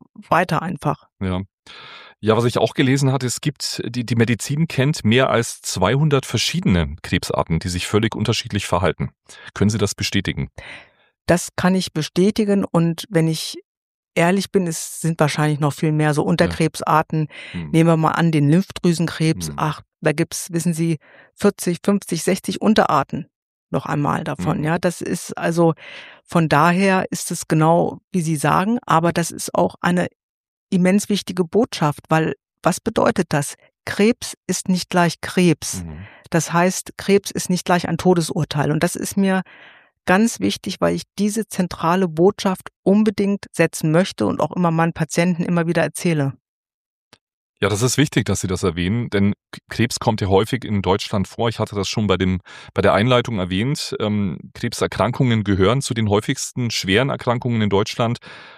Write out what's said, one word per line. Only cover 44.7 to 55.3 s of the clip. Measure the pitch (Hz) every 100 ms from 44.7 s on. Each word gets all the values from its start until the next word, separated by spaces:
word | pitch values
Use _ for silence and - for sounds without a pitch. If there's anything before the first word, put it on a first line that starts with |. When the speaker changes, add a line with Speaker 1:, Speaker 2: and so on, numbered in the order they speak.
Speaker 1:
meinen | 165 165
Patienten | - 156 - 175 165
immer | 175 170 165
wieder | 165
erzähle. | 151 - 175 156 139 - _ _ _ _ _ _ _ - _ _ _ _
Speaker 2:
Ja, | 98
das | 104
ist | 127 -
wichtig, | 156 139
dass | 104 92
Sie | 95
das | 92
erwähnen, | 95 85 87 117 117
denn | 101 101 - _
K-, | - -
Krebs | - 113 -
kommt | 123 110
ja | 98
häufig | 98 110 120
in | - 101
Deutschland | 92 101 - 104 92
vor. | - 117
Ich | -
hatte | - 101
das | 92
schon | 113 104
bei | 92
dem, | 92 92 - - -
bei | -
der | 95
Einleitung | 87 123 123 120 107
erwähnt. | 90 92 127 151 - -
Ähm, | 107 104 98 69 -
Krebserkrankungen | - 120 - 92 - 101 - 127